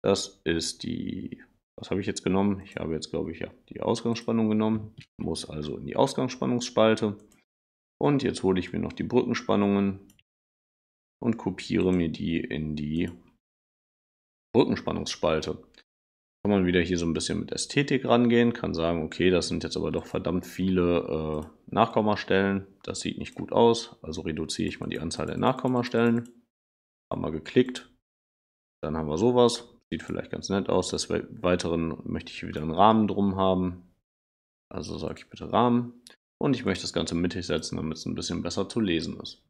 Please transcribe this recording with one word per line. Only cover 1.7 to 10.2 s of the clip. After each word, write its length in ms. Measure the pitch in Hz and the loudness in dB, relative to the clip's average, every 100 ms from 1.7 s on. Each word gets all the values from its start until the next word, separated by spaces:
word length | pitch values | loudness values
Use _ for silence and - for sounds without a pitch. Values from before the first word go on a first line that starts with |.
| - | -18
was 140 | - | -6
habe 80 | 95 | -4
ich 80 | 95 | -2
jetzt 160 | 95 | -2
genommen? 380 | - 95 101 98 | 0 2 2 0
Ich 140 | - - | -6 -8
habe 160 | 80 | -6
jetzt, 160 | 80 78 | -6 -6
glaube 240 | 80 80 | -6 -6
ich, 60 | 80 | -8
ja, 100 | - - _ | -12 -12 _
die 140 | - | -6
Ausgangsspannung 680 | - 117 117 113 - 113 110 | -2 0 0 -2 -2 0 2
genommen, 480 | 107 110 110 107 - - - | 2 2 0 -4 -16 -20 -8
muss 320 | 80 80 - | -6 -4 -6
also 260 | 76 73 - | -8 -8 -8
in 100 | 69 | -4
die 120 | - | 2
Ausgangsspannungsspalte. 1200 | 135 - 131 - 131 123 - - 110 107 110 101 - _ _ _ _ _ _ _ | 2 2 -4 -2 -2 -2 0 4 4 6 0 -4 -14 _ _ _ _ _ _ _
Und 260 | 143 143 | 2 4
jetzt 200 | - 80 | 2 0
hole 160 | 95 92 | 2 2
ich 140 | 87 | 0
mir 60 | 85 | -4
noch 120 | 82 | -6
die 120 | - | -4
Brückenspannungen 960 | 117 120 117 117 - 101 101 101 98 95 - _ | 0 2 2 -2 0 2 4 2 0 -4 -14 _